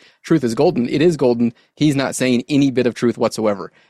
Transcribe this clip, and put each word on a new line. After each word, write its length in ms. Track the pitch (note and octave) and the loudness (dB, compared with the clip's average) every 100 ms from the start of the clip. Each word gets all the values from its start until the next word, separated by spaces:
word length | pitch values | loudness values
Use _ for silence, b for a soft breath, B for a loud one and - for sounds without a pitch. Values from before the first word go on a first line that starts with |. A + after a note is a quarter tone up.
| b b | b b
truth 200 | - D#3+ | -2 0
is 120 | A#2+ | 0
golden. 340 | A#2 E3 C3 A#2+ | 0 0 0 -2
It 140 | C#3+ | 2
is 140 | F3 D3 | 0 2
golden. 360 | B2+ A#2+ A#2 - b - | 0 2 -2 -4 b -2
He's 180 | D#3 | 0
not 200 | C#3 B2+ | 0 -2
saying 280 | - B2+ A#2+ - | -2 0 0 0
any 220 | C#3+ C#3 | 0 2
bit 160 | B2 B2 | 0 -2
of 80 | |
truth 240 | - A#2+ A2+ | 0 -2 0
whatsoever. 520 | A2+ - G#2+ G2+ - b b | -2 0 -2 -2 -8 b b